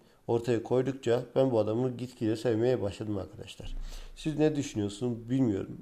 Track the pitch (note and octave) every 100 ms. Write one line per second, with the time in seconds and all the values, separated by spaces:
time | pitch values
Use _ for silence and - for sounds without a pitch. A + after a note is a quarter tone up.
0 | - _ - A#2 A#2 A2+ - B2 C3 C3+
1 | - A#2+ B2+ - C3+ A2+ G#2+ A2+ B2+ A#2
2 | B2 - A2 A2 B2+ A2 A#2+ B2 G2+ F2+
3 | G#2+ G2+ F2+ - - - - - - -
4 | - - D#3+ D3 D#3 C#3+ C#3 A2 G2+ -
5 | B2 A2+ A2+ C3+ B2 G2 F#2+ A#2